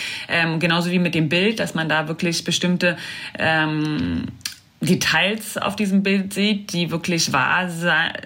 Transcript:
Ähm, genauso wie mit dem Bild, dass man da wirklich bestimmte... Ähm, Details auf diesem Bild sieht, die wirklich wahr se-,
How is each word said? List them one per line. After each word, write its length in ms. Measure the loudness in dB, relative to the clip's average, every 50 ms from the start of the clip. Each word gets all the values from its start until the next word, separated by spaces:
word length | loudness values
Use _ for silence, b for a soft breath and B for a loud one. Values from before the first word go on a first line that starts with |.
| B B B B B B
Ähm, 320 | 0 0 2 0 0 0
genauso 300 | 0 2 2 2 2 2
wie 80 | 2 2
mit 160 | 2 2 2
dem 140 | 2 2 2
Bild, 320 | 2 2 2 2 2 0
dass 140 | -2 -2 -2
man 160 | -2 -2 0
da 180 | 0 0 0 -2
wirklich 340 | -4 -2 -2 -2 -2 -2 -2
bestimmte... 540 | -2 -2 0 2 2 2 2 2 2 0 0 B B B B B B B -2
Ähm, 880 | 0 2 2 2 2 2 2 0 0 0 0 0 -2 -2 -2 -2 -4 -6 -8 -10 -12 -12 -12 -14 -20 _ _ -2 2
Details 760 | 2 2 2 2 2 2 2 2 2 0 -2 -6 -8 -6
auf 180 | -4 -4 -4 -2
diesem 280 | -2 0 2 2 4 4
Bild 320 | 4 2 2 0 -2 -2
sieht, 400 | 0 2 2 0 0 -2 -4 -2
die 160 | -2 -2 -2
wirklich 420 | -2 -4 -2 0 0 0 0 2 2
wahr 380 | 2 2 2 2 0 0 -2
se-, 420 | -4 -2 0 2 2 2 2 0 -4 -6 -8